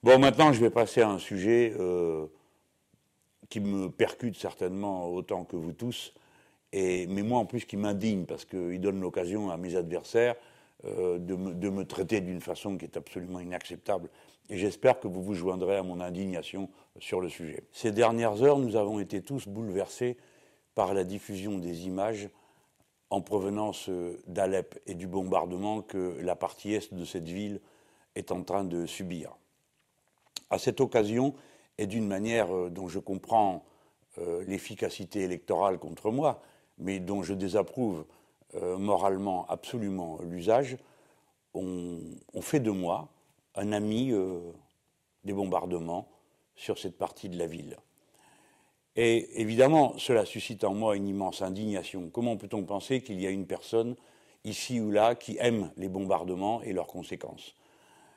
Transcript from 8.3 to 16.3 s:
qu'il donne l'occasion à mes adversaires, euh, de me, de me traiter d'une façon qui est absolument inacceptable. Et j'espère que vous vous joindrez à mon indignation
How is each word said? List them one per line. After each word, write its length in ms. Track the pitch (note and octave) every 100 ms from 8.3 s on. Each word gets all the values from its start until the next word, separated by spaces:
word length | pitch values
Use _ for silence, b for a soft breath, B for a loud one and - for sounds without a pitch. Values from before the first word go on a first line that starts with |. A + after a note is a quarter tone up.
| D#2
qu'il 340 | - F#2+ F2 F2+
donne 220 | G2 F#2+
l'occasion 500 | F2+ F#2+ F2 G#2 G2+
à 60 | E2+
mes 180 | F2+
adversaires, 640 | F2+ E2+ E2+ - A#2 A#2+ A#2 B B B B
euh, 340 | - F#2+ F2+ F2
de 160 | F2
me, 200 | F#2 F#2
de 140 | F2 G2
me 160 | G2 F#2
traiter 340 | - F2+ G#2+
d'une 220 | F2+ F2+
façon 340 | E2 E2+ G#2 F#2
qui 80 |
est 120 | D#2+ E2
absolument 440 | D#2 F#2 F2+ F2+
inacceptable. 720 | F2 F2+ - E2+ - F#2+ E2+ b b b -
Et 80 | G2+
j'espère 420 | G2+ - C3 B2
que 80 | G#2
vous 140 | F#2
vous 120 | F#2
joindrez 420 | F#2+ F2+ F#2 F2+ G2
à 60 |
mon 180 | F#2 F2
indignation 680 | F2+ F2+ F#2+